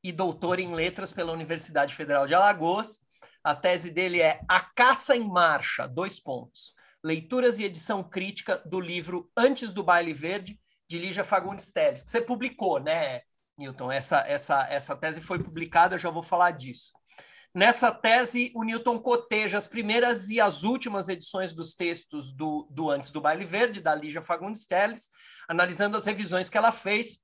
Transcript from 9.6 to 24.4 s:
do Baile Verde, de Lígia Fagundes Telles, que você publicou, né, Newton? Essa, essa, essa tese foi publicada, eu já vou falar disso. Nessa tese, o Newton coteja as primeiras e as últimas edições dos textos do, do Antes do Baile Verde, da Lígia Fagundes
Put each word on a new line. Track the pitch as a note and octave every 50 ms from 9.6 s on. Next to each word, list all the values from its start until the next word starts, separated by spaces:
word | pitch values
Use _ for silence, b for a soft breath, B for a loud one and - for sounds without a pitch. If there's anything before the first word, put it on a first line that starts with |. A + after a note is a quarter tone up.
| B3 A3 F3+
do | G3+ F#3
Baile | E3 F3 F3 E3+ E3 D#3
Verde, | C3+ D3 E3 F#3+ G#3 F#3+ F#3 G#3 - _ _ _ _ _ _
de | E3 E3+
Lígia | F3 F#3+ F3+ G3 F#3
Fagundes | - G#3 F#3+ F3 F#3+ G3 G3 - - -
Telles, | - D#3 D3 C#3 C3+ -
que | -
você | - A#3
publicou, | A#3 - B3 G#3 A#3+ B3+ - - G#3+ F#3 E3 -
né, | C3+ D3 - E3+ - C#3 C3 A#2+ - _ _ _ _ _ _ -
Newton? | C#3+ C3+ B2+ - C3 B2
Essa, | C3 C#3 C3 - E3 C#3+ C3+ -
essa, | C#3+ C#3+ - - D3+ C#3 - -
essa | C#3+ C#3 C#3 - -
tese | - - D#3+ D#3 E3
foi | D#3+ - F#3 F3 E3+
publicada, | E3+ D#3+ D#3+ E3 D#3+ - E3+ E3+ F3+ F#3
eu | F3
já | E3+ F3
vou | D#3 E3 E3
falar | - F#3 F3 F3+ F3 E3
disso. | C#3 B2+ C3 A#2+ - - - _ _ _ B B B B B B B B B B
Nessa | F3 F#3+ A3+ A#3+ A#3+ B3+ A#3
tese, | - - - A3 A3+ B3 B3+ A#3+ - B3 A#3+ A#3+ -
o | A3+ A3
Newton | A3+ A3+ A3+ A#3 B3+ A#3 A3+
coteja | - C4 A#3+ A#3+ A#3 - A3 G#3+ A3 G3 F3+ G#3
as | G3+
primeiras | - - A3+ A3 G#3 A3 A#3+ A#3+ A#3+ A#3+ G3 F#3 G3
e | G#3+ A#3
as | G#3+ G3+ D#3 D3 D#3
últimas | G#3+ B3 B3+ - B3 G#3 G3 F#3 E3+
edições | F#3+ F3 - - - F#3+ F#3+ F3 D#3+
dos | D#3+ E3 D#3+ -
textos | - F#3 E3+ E3+ E3+ - _ - D3+ C#3 C3 C3+
do, | C3 D#3 D#3 D3+ D3+ D3 _
do | C#3 C3+ E3 D3+
Antes | C#3+ C#3 C3+ -
do | - D#3
Baile | D3 D3 D#3+ E3+ G3
Verde, | E3+ E3 G3+ A#3+ A#3+ G#3 G3+
da | D#3+ D#3+ D3+
Lígia | D#3 D3+ D#3 D3 E3 D#3+
Fagundes | - F3 E3